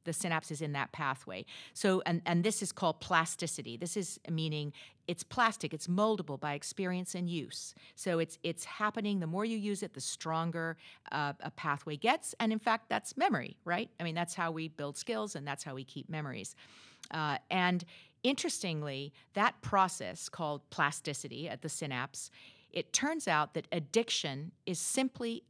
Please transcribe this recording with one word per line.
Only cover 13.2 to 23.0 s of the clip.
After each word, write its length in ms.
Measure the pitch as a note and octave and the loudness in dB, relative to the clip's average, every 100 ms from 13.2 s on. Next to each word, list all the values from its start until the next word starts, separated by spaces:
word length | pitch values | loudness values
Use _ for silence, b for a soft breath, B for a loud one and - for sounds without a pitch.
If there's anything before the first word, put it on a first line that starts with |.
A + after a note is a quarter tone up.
| F4+ D#3+ - - | 2 2 0 -8
right? 260 | - F3 C#3+ - | -2 -2 -2 -4
I 60 | |
mean, 100 | E3+ | -2
that's 200 | E3 F3 | 0 -2
how 180 | - E3 | 0 -2
we 160 | D#3+ D#3+ | -2 -6
build 280 | D#3 C#3+ C#3+ | -6 -6 -4
skills 380 | - A3 G#3+ | -4 -2 -4
and 100 | D#3+ | -6
that's 200 | C#3+ C#3+ | -6 -6
how 100 | D3+ | -6
we 80 | C3 | -8
keep 260 | C3+ - - | -8 -10 -6
memories. 460 | D#3 C#3+ A#2 - - B B B B B | -6 -4 -6 -8 -12 B B B B B
Uh, 280 | D#3+ D3+ C#3 - | 0 2 0 0
and 340 | F#3 F3+ F3+ E3+ B B B | 4 4 4 0 B B B
interestingly, 880 | B3 C#4 E4 - F#3 D#3 C#3+ C3+ C#3+ b b | 0 2 0 -2 -2 -2 -2 -4 -6 b b
that 260 | G3 A#3 - | 2 4 2
process 680 | - G3+ F#3 - F#2 - - | 2 6 6 2 -6 -6 -8
called 400 | - D#3 C#3+ - | -4 -2 -2 -4
plasticity 800 | - D3 - - C#3 C#3 A#2+ D#3 | 2 4 4 -4 -4 -6 -6 -6
at 140 | A2+ | -6
the 60 | D#3 | -6
synapse, 600 | - D3 B2+ C3+ - - B B B B | -4 -2 -2 -2 -6 -12 B B B B
it 220 | - - | -6 0
turns 340 | - | 2